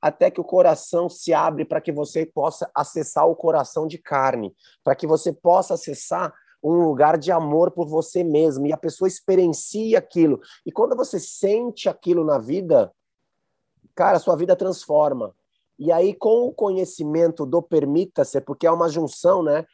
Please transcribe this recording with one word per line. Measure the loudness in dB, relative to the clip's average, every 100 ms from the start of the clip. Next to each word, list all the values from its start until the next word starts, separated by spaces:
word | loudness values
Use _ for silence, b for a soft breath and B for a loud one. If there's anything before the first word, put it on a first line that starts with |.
até | -4 2 0
que | 0
o | -2
coração | 4 4 4 -2 -2 -2
se | -6 0
abre | 2 2 -2 -4
pra | -6
que | -4
você | -6 -4 -4 -6
possa | -2 -4 -4 -8
acessar | -4 -4 -4 -4 2 2
o | 2
coração | 0 0 -2 -4 -6
de | -8
carne, | -4 -2 0 -2 -6 b b b
pra | -2 0
que | 0
você | 0 0
possa | 0 4 4 2 -6
acessar | -6 -12 -6 -6 -6 b b b
um | 0 2
lugar | 2 4 2 2
de | 0
amor | 0 2 2 2
por | 0 -4
você | -4 -2 -2
mesmo, | 0 2 2 0 -2
e |
a | -2
pessoa | -6 -2 -4
experiencia | -2 0 2 2 0 -6 -6 0 0
aquilo. | 0 2 2 2 B B -10
E |
quando | -2 0 0
você | -4 -6
sente | -8 -4 0 0 -2 -4 -4
aquilo | -4 -2 0 2
na | 0
vida, | -2 -6 2 2 2 _ _ _ _ _ _ _ _ _ _
cara, | -2 2 2
a |
sua | 0 0
vida | 2 0
transforma. | 0 -6 0 2 2 0 -8 _ _ _ _ -8
E | 0
aí, | 2 2
com | 2 2 2 0
o |
conhecimento | -2 -2 -2 -4 -6 -4 2 0 0 -2
do | -2
Permita-se, | 0 -2 0 0 -2 -2 -2 -2
porque | -6 -2 0
é |
uma | 2 0
junção, | -2 -6 0 2 2
né, | 2 -2 -4